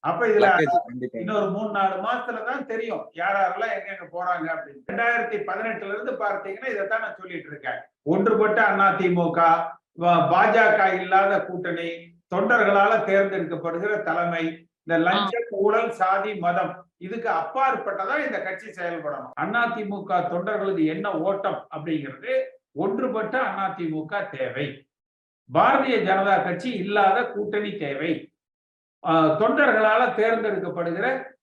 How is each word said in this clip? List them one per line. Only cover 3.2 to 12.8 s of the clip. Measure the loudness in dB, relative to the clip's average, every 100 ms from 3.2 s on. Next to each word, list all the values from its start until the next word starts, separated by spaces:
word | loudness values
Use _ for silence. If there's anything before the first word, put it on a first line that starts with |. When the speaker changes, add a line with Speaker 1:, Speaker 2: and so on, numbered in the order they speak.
| -2 2
Speaker 1:
யாரெல்லாம் | 0 0 -4
எங்க | -6 -8 -12
எங்க | -12
போறாங்க | -8 -4 -2 -2
அப்படின்னு. | -6 -8 -16 -8
ரெண்டாயிரத்தி | -2 0 0 -2 -4
பதினெட்டுல | -6 -6 -4 -6 -6
இருந்து | -6 -6
பார்த்தீங்கன்னா | -4 -4 -4 -8 -10 -8
இதைத்தான் | -6 -2 -4
நான் | -4 -10
சொல்லிட்டு | -12 -12 -12
இருக்கேன். | -12 -10 -10 -12 _
ஒன்றுபட்ட | -2 2 4 4 2 4
அண்ணா | 2 4 4
தி | 4 2
மு | 2 2
க, | 4 4 4 0 -8 _ -2
பா-, | 2 4 4
பாஜக | 4 6 6 6 6 2 0
இல்லாத | 2 4 4 2
கூட்டணி, | -2 -6 -6 -6 -6 -8 -14 _ _
தொண்டர்களால | -2 2 4 6 6